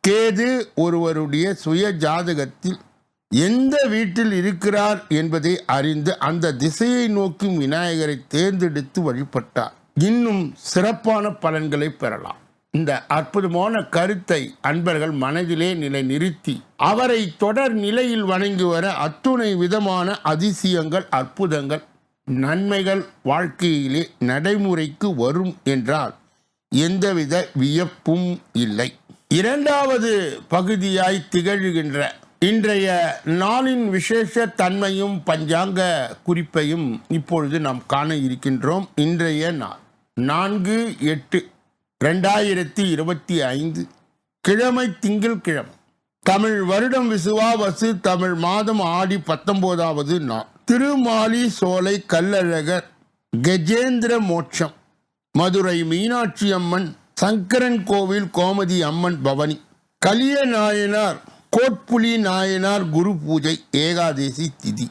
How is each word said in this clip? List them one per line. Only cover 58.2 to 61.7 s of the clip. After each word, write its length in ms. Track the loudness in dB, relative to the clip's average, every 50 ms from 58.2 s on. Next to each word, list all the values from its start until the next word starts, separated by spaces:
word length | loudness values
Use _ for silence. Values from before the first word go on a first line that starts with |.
| -2 -2 0 0
கோமதி 420 | 2 2 2 0 0 0 2 0 0 0
அம்மன் 300 | 0 0 0 -2 -2 0 0 0
பவனி, 300 | 0 2 0 -2 -2 -6 -10 _ _ _ _ _ _ _
கலிய 400 | 2 2 4 4 2 2 2 2 2 2 2
நாயனார், 640 | 2 2 2 2 0 0 0 0 0 0 0 -2 -4 -10 -20 -20 -20 _ _ 2
கோட்புலி 580 | 4 4 4